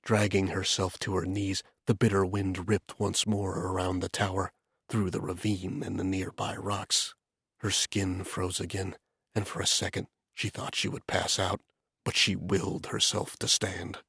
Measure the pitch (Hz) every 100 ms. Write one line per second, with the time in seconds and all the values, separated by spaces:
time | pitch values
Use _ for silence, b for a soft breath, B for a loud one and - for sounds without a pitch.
0 | - 110 104 101 95 98 92 - 95 -
1 | - 92 87 101 98 95 b b - 107
2 | 117 98 92 98 95 90 90 104 - -
3 | 101 101 107 104 98 92 90 92 92 92
4 | 92 - 101 95 92 _ _ _ - 113
5 | 95 - - 90 107 98 95 - 101 98
6 | 95 95 95 - 104 101 98 101 - -
7 | - - _ _ _ _ 104 - - 101
8 | 95 92 95 - 92 - 87 98 95 -
9 | _ _ _ 113 104 - 98 - 92 -
10 | - _ _ - 110 - - - 101 -
11 | - 92 87 - 92 - _ _ _ _
12 | - - - 95 90 95 - - - 107
13 | - - - - - - 101 92 95 101